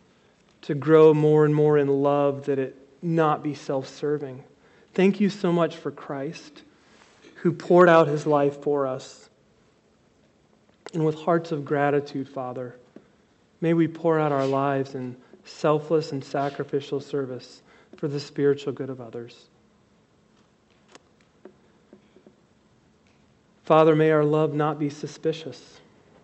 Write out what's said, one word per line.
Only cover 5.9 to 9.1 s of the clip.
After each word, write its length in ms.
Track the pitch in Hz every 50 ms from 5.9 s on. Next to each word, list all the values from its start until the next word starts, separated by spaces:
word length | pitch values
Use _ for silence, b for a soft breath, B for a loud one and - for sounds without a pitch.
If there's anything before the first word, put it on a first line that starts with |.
Christ, 720 | 139 - - - 147 139 135 - - - - - - - - b b b b b b b b b b b b b b
who 160 | - - 170
poured 360 | - - - - 180 175 180 175
out 200 | 165 165 160 143
his 180 | 147 147 -
life 360 | 156 147 143 143 143 143 -
for 240 | - 147 147 143 135
us. 420 | 131 131 - - -